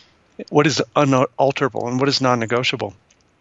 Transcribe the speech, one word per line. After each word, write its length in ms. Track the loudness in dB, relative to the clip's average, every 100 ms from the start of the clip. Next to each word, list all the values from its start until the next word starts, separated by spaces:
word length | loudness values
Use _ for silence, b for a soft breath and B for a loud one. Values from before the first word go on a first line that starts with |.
| B B _ -18 -2
what 180 | 2 2
is 160 | 0 -2 0
unalterable 880 | 2 2 0 0 -2 0 -4 -4 -4
and 100 | -2
what 120 | 0
is 100 | 0
non-negotiable. 720 | 0 0 0 -2 -2 -4 -8 -10 _ _ _ _